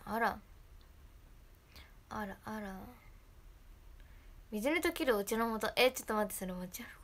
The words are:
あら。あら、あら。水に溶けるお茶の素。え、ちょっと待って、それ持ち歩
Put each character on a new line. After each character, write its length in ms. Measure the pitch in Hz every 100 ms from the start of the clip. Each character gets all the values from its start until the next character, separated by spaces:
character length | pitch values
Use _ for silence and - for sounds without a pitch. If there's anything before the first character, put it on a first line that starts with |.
| -
あ 120 | 220
ら。 220 | 220 - - - - - - - - - - - - - - - - - -
あ 160 | 220 202
ら、 120 | 190
あ 160 | - 214
ら。 220 | 202 190 214 247 - - - - - - - - - - - - - - -
水 160 | 214 262
に 100 | 330
溶 100 | 339
け 140 | 330 269
る 100 | 208
お 80 |
茶 140 | 202 220
の 220 | 233 220
素。 120 | 214 -
え、 160 | 247
ち 100 | 247
ょ 40 | -
っ 20 |
と 80 | 214
待 100 | 208
っ 20 |
て、 60 |
そ 100 | - 185
れ 80 |
持 140 | 180 185
ち 140 | -
歩 80 | 233 -